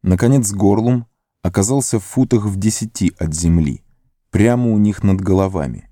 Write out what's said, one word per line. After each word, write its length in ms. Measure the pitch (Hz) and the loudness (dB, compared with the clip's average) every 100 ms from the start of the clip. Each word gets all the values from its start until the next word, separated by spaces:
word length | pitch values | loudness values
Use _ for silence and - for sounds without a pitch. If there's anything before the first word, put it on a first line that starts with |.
| 95 | 2
Наконец 460 | 90 117 139 107 | 2 4 2 0
Горлум 540 | 101 98 101 117 127 117 _ _ _ | 0 2 2 2 -2 -4 _ _ _
оказался 560 | 90 90 101 135 - 113 | -4 -2 0 -2 -2 -4
в 60 | |
футах 420 | - - 131 117 104 | -4 -2 0 0 0
в 100 | 95 | -2
десяти 540 | 107 - 110 - 87 - | -2 -2 -8 -2 -4 -2
от 160 | 82 | -6
земли, 480 | 78 85 85 76 60 _ _ _ _ _ | -2 0 2 0 -4 _ _ _ _ _
прямо 400 | - 107 123 120 | 0 2 2 0
у 80 | 107 | 2
них 240 | 104 101 | 0 0
над 180 | 101 95 | 0 0
головами. 720 | 95 95 95 92 67 52 - | 2 0 0 -2 -8 -10 -18